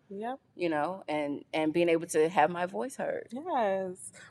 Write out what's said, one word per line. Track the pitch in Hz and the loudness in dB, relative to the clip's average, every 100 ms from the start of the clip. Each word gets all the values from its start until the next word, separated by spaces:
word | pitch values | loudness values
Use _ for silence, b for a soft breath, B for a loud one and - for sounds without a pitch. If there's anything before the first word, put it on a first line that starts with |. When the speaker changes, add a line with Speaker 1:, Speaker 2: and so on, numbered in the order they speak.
| _ | _
Speaker 1:
Yep. | 196 226 269 _ | -8 -6 -8 _
Speaker 2:
You | - 175 | -4 0
know, | 151 156 190 - | 0 0 -4 -4
and, | 151 143 139 - | -2 -2 -4 -4
and | 156 156 | 0 2
being | 170 170 | 4 4
able | 165 170 | 2 2
to | 160 160 | 2 4
have | 185 156 | 4 4
my | 175 180 | 2 -4
voice | 196 254 | -4 -6
heard. | - 165 - - | -4 -4 -4 -8
Speaker 1:
Yes. | 247 349 285 208 190 185 180 - B B | -10 -2 0 2 0 -2 -8 -16 B B